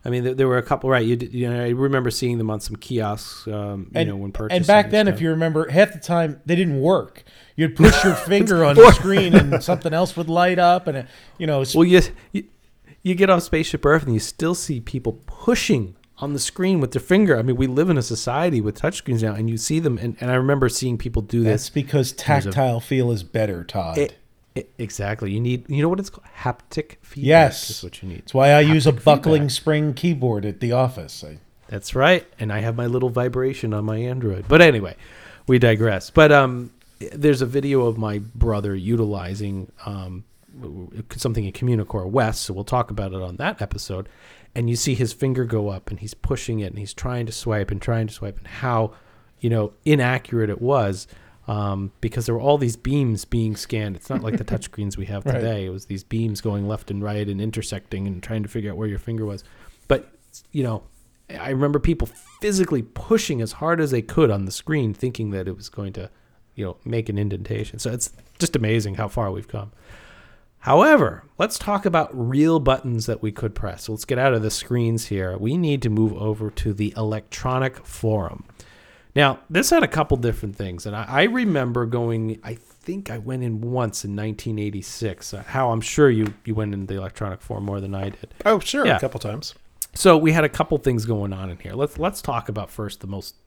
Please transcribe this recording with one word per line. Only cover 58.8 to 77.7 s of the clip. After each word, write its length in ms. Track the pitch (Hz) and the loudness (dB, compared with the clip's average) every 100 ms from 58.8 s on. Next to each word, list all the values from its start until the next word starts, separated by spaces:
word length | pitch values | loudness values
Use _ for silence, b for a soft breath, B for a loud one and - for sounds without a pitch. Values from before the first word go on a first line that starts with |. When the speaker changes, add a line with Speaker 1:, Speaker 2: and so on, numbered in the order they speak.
| 110 | -6
Speaker 1:
your 120 | 98 | -6
finger 260 | - 113 107 | -8 -8 -8
was. 180 | 98 - b b b _ | -10 -16 b b b _
But, 200 | 135 - _ _ - _ | 0 0 _ _ -20 _
you 120 | 147 | -4
know, 200 | 127 110 - _ _ _ _ - | -4 -6 -10 _ _ _ _ -12
I 120 | 123 | -6
remember 300 | 131 143 147 | -2 0 2
people 280 | - 165 117 - - _ | 2 0 -4 -8 -20 _
physically 420 | 208 196 180 143 | -2 0 0 0
pushing 580 | 113 - - 220 - 131 | -4 -12 0 0 2 -4
as 120 | 110 | -4
hard 280 | - 156 170 | -4 -2 0
as 100 | 151 | 0
they 100 | 123 | -2
could 280 | 110 - 117 | 0 4 4
on 140 | 101 95 | 4 -4
the 60 | |
screen, 420 | - - 156 117 | -8 -4 -2 -2
thinking 380 | 101 127 117 110 | -2 -6 -6 -6
that 180 | 98 95 | -6 -8
it 80 | 92 | -10
was 100 | - | -14
going 240 | - 98 | -12 -10
to, 160 | 92 87 _ _ _ _ - | -10 -14 _ _ _ _ -10
you 80 | |
know, 140 | 98 - 117 | -10 -10 -6
make 240 | 113 110 | -6 -2
an 80 | 101 | -2
indentation. 640 | 104 98 98 110 107 113 | -2 -4 -6 -6 -6 -8
So 120 | 123 | -8
it's 200 | 120 - - - _ | -6 -8 -10 -20 _
just 180 | 170 - | -2 0
amazing 400 | 110 113 101 98 | 2 0 0 -6
how 120 | 104 | -6
far 240 | 123 101 | -4 -4
we've 160 | 95 101 | -6 -10
come. 240 | 113 104 - b b b b b b b _ | -12 -12 -18 b b b b b b b _
However, 640 | - 143 277 294 131 - - - | 2 6 8 6 4 -2 -18 -4
let's 220 | 214 - | -4 -2
talk 260 | - 202 196 | -4 -2 2
about 240 | 165 151 | 0 0
real 460 | 131 120 135 156 165 | -4 -2 2 4 4
buttons 460 | 135 131 127 117 107 | 2 0 0 -4 -4
that 140 | 107 | -4
we 100 | 107 | -4
could 200 | 101 110 | -4 -8
press. 360 | - 101 87 - | -6 -8 -10 -10
Let's 160 | 107 - | -10 -4
get 120 | 123 | 0
out 160 | 135 | 2
of 100 | 117 | 2
the 80 | 107 | -2
screens 560 | - - 120 117 113 - | -6 -4 -2 0 -2 -4
here. 300 | 98 92 92 | -4 -4 -4
We 200 | 107 165 | -2 -2
need 240 | 165 139 | 0 0
to 80 | 120 | 0
move 240 | 107 113 | 0 0
over 360 | 101 107 107 107 | 0 -6 -4 -6
to 220 | - 113 | -4 -4
the 200 | 101 104 117 | -2 -4 -4
electronic 920 | 110 107 - - 127 127 135 | -6 -6 -10 -8 -4 -2 -4